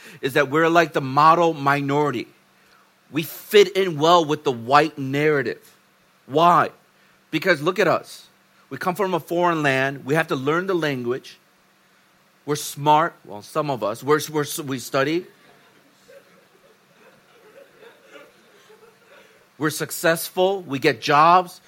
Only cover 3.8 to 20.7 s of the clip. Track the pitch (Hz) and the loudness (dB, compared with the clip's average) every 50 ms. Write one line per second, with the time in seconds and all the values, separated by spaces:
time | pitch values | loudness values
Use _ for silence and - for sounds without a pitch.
3.8 | 196 185 160 139 151 165 175 175 160 143 151 151 - 147 123 117 113 120 139 147 | -2 -2 -2 0 4 4 4 4 4 2 -2 -2 -2 -4 -4 -4 0 2 4 4
4.8 | 156 156 - 147 135 131 139 143 151 156 151 139 127 110 - - _ _ _ _ | 4 2 -2 -8 -8 -6 -4 -2 0 0 0 0 -2 -4 -8 -10 _ _ _ _
5.8 | _ _ _ _ _ _ _ _ _ - 131 156 170 175 175 151 117 - - _ | _ _ _ _ _ _ _ _ _ -4 2 4 4 6 6 4 2 0 -4 _
6.8 | _ _ _ _ _ _ _ _ _ _ - 160 160 190 165 139 147 180 180 208 | _ _ _ _ _ _ _ _ _ _ -6 -2 0 0 0 0 0 -2 0 0
7.8 | 190 165 127 - - - - - - _ _ _ _ _ _ _ _ _ 139 131 | 0 0 0 -2 -4 -10 -18 -20 -20 _ _ _ _ _ _ _ _ _ -14 -8
8.8 | - 185 175 - 196 185 180 160 - - 170 175 175 175 165 156 147 143 135 135 | -6 -6 -4 -2 -2 -2 -2 -4 -4 -4 -2 0 0 0 0 0 0 0 0 0
9.8 | 135 139 143 135 - 127 151 165 160 165 170 135 131 143 156 170 185 190 185 170 | 0 -2 -4 -6 -4 -2 -2 -2 0 -2 -4 -4 -2 -2 -2 -2 -2 -2 -2 -2
10.8 | 156 147 135 127 120 120 127 - - - - _ _ _ _ _ _ _ _ _ | -2 -4 -4 -4 -6 -6 -6 -8 -10 -16 -20 _ _ _ _ _ _ _ _ _
11.8 | _ _ _ _ _ _ _ _ _ _ _ _ _ 143 147 147 - - - 147 | _ _ _ _ _ _ _ _ _ _ _ _ _ -6 -6 -6 -6 -10 -12 -4
12.8 | 139 151 151 151 165 165 - _ - - 101 104 98 - - 160 151 147 135 98 | 2 2 4 4 2 0 -4 _ -18 -18 -18 -18 -16 -8 -6 -4 -4 -4 -4 -4
13.8 | 104 101 113 - 127 135 151 151 151 - 151 151 143 147 - 170 156 131 139 123 | -4 -6 -6 -4 -2 0 0 0 0 -4 -4 -4 -4 -4 -8 -10 -8 -8 -8 -10
14.8 | 117 - - 135 135 147 160 - - - - _ _ _ _ _ _ _ _ _ | -8 -4 -2 -2 -2 0 -2 -4 -6 -10 -16 _ _ _ _ _ _ _ _ _
15.8 | _ _ _ _ _ - - - _ _ _ 539 _ _ _ _ 539 453 427 _ | _ _ _ _ _ -20 -20 -20 _ _ _ _ _ _ _ _ _ _ _ _
16.8 | _ _ _ _ _ 523 _ _ _ _ _ _ _ 427 - 554 - - _ _ | _ _ _ _ _ _ _ _ _ _ _ _ _ -20 -20 -20 -20 -20 _ _
17.8 | - - - _ _ _ - - - - _ _ _ _ _ _ _ _ 427 _ | -20 -20 -20 _ _ _ -20 -20 -20 -20 _ _ _ _ _ _ _ _ -20 _
18.8 | - - _ _ _ _ - - - _ _ _ _ _ _ - 143 156 147 - | -20 -20 _ _ _ _ -20 -20 -20 _ _ _ _ _ _ -8 -6 -6 -6 -6
19.8 | 156 - - - - 165 165 170 - - - 185 185 190 196 190 175 131 | -8 -10 -8 -2 -2 -2 -2 -2 -6 -8 -2 -2 0 0 0 -4 -6 -8